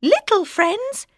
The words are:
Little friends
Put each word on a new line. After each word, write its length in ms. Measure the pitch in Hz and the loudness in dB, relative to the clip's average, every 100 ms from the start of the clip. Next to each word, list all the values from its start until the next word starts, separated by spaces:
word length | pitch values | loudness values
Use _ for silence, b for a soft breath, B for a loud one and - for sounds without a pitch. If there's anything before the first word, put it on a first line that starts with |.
Little 440 | 269 587 - 427 339 | 4 2 4 0 0
friends 600 | - 339 403 508 554 - | 0 0 0 -6 -10 -14